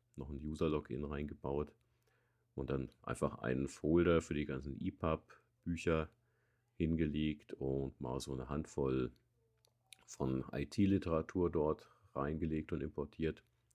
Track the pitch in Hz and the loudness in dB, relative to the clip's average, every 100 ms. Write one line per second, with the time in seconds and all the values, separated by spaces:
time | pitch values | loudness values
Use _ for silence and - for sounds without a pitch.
0 | _ - 67 71 76 78 80 76 - 64 | _ -12 -8 -8 -6 0 2 0 -2 -6
1 | 71 73 73 71 67 71 76 - _ _ | -4 -4 -4 -6 -2 -2 -2 -6 _ _
2 | _ _ _ _ _ - 67 69 62 - | _ _ _ _ _ -6 -2 -2 -2 -8
3 | - - 73 - 57 65 69 - 76 85 | -6 0 0 0 0 0 -2 -2 4 6
4 | 85 82 - 73 71 67 76 - 90 - | 8 6 4 -2 -2 -4 -6 -6 -6 -2
5 | 85 78 - - _ _ 87 82 87 80 | 0 0 -4 -20 _ _ -4 -2 2 2
6 | 78 _ _ _ _ _ _ - 82 82 | 0 _ _ _ _ _ _ -2 0 2
7 | 78 76 76 73 - - 67 67 67 - | 2 0 0 -2 -8 -6 -2 -2 -2 -6
8 | 64 67 69 65 64 73 - - 67 65 | -6 -6 -6 -6 -4 -4 -4 -2 0 2
9 | 62 - _ _ _ _ _ _ - - | -2 -6 _ _ _ _ _ _ -20 -20
10 | - - 65 65 65 67 71 - 98 98 | -12 -4 -2 -2 -4 -6 -2 4 4 4
11 | 87 80 80 92 85 80 76 78 - _ | 2 0 0 2 2 4 2 0 -6 _
12 | - 71 69 80 82 78 76 76 69 - | -10 -4 -2 0 0 -2 -2 -4 -4 -4
13 | 71 - 80 - _ _ _ | -6 -2 -2 -4 _ _ _